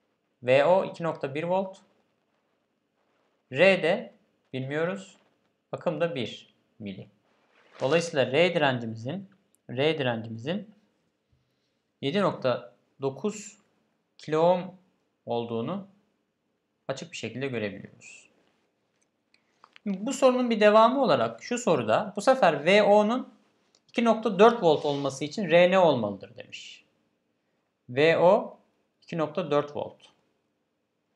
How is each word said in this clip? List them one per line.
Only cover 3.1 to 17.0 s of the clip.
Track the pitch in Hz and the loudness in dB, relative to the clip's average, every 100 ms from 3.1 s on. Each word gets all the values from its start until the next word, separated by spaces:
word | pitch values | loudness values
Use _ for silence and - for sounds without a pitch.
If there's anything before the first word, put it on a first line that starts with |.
| _ _ _ - | _ _ _ -8
R | 131 185 185 | 2 4 4
de | 156 202 233 _ _ _ _ | 0 -2 -6 _ _ _ _
bilmiyoruz. | 131 131 147 170 196 - _ _ _ _ _ - | -10 -6 -4 -4 -6 -12 _ _ _ _ _ -14
Akım | - - 151 | -8 -6 -4
da | 170 139 | -4 -4
bir | 110 - - _ _ - | -8 -10 -20 _ _ -16
mili. | 104 95 - _ _ _ _ _ _ - | -14 -14 -16 _ _ _ _ _ _ -6
Dolayısıyla | 131 165 170 147 120 | 0 0 0 -2 0
R | 139 180 | 2 0
direncimizin | 170 143 123 113 110 120 180 196 _ _ _ - | 2 0 -2 -6 -10 -10 -10 -12 _ _ _ -12
R | 123 151 156 | -4 -2 -2
direncimizin | 127 117 113 113 123 196 196 _ _ _ _ _ _ _ _ _ _ _ _ - | -4 -4 -8 -12 -8 -10 -10 _ _ _ _ _ _ _ _ _ _ _ _ -10
yedi | 135 196 | -4 0
nokta | 185 - 131 117 - _ _ - | -2 0 -2 -2 -6 _ _ -8
dokuz | 135 135 214 202 - - _ _ _ _ _ _ | -8 -6 -8 -8 -16 -20 _ _ _ _ _ _
kilo | - 156 | -4 0
ohm | 170 180 170 - _ _ _ _ - | 2 0 -4 -16 _ _ _ _ -8
olduğunu | 117 113 113 123 190 190 _ _ _ _ _ _ _ _ _ - | -6 -6 -6 -6 -8 -10 _ _ _ _ _ _ _ _ _ -12
açık | 135 | -12